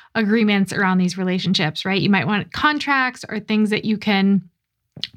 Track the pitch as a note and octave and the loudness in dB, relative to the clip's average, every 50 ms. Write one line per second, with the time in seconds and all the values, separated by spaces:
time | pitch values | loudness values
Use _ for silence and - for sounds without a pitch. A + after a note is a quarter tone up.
0 | - _ - A3+ A3 G3 A3 A#3 G#3+ G#3 G3+ G3 F#3+ - - G3+ G3 F#3 F#3 F#3 | -14 _ -2 -2 0 2 2 2 4 4 2 2 0 0 0 0 0 2 2 2
1 | F3+ F3+ F3+ F#3+ F#3 F#3 F3+ F3+ - E3+ F#3+ - D#3+ D#3 - - - F#3+ F#3+ F#3+ | 2 0 -2 -2 -2 -2 -2 -2 0 0 0 0 0 -2 -4 -4 -4 -2 0 0
2 | - G3+ G3 F#3 A#2+ F#3 G#3 G3 - - - - D4+ D4+ D4+ D4 - D4 C#4 C4 | 2 2 2 2 2 0 -2 -4 -4 -6 -4 -2 0 0 0 -2 -2 -2 0 0
3 | B3+ B3+ B3 - - - A#3 G#3 G#3 - G#3+ G#3+ G#3+ G3+ G#3 G#3 - A3 G#3+ G#3 | 0 -2 -4 -8 -12 -10 -10 -8 -4 -2 0 0 0 0 0 -2 -2 -2 -4 -2
4 | - G#3+ G3+ G3 G3 G3 G3+ F#3 - - _ _ _ _ _ _ _ _ - - | 0 0 0 2 4 4 2 2 0 -4 _ _ _ _ _ _ _ _ -16 -14
5 | - - - | -12 -12 -6